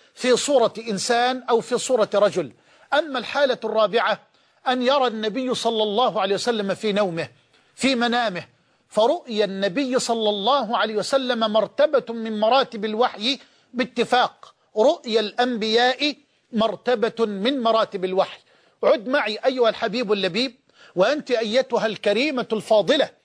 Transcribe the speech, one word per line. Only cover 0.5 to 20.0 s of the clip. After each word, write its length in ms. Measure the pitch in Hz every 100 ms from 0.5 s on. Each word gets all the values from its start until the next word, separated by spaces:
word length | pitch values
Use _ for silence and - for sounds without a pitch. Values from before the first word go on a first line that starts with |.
| 277 220 - 226
إنسان 540 | 190 - 240 247 262 254
أو 120 | 240
في 160 | - 240
صورة 320 | - 254 202 202
رجل. 360 | 202 180 139 - _ _ -
أما 260 | 285 320 262
الحالة 400 | 196 269 285 233
الرابعة 580 | 220 214 208 220 196 202 _ _ _ _ 262
أن 140 | 254
يرى 260 | 247 285 247
النبي 480 | 214 214 208 254 233
صلى 280 | 233 226
الله 380 | 214 202 247 196
عليه 140 | 196 196
وسلم 400 | 240 226 196 185
في 160 | 220
نومه، 380 | 202 202 165 151 _ _ _ _ -
في 200 | 254 247
منامه، 500 | 240 240 226 175 - _ _ _ _
فرؤيا 580 | - 226 339 262 214 202
النبي 540 | 190 196 190 269 254
صلى 300 | - 233 214
الله 480 | 208 202 277 214 226
عليه 180 | 220 214
وسلم 440 | 185 277 254 233
مرتبة 760 | 220 214 202 - 302 277 -
من 260 | 233 220 214
مراتب 460 | 214 269 254 226 220
الوحي 540 | 214 247 - 220 269 - _ _
باتفاق، 840 | 240 247 - 226 247 226 - - _ _ 214
رؤيا 420 | 247 339 247 220
الأنبياء 960 | 208 - 247 233 220 220 247 254 294 - _ _ _
مرتبة 720 | 220 220 185 - 247 220 220 220
من 360 | 196 220 277
مراتب 440 | 226 220 208 196 185
الوحي. 340 | 185 175 - _ _ _ _
عد 240 | 208 285 208
معي 320 | 277 220 208 262
أيها 240 | 254 226
الحبيب 420 | 208 233 220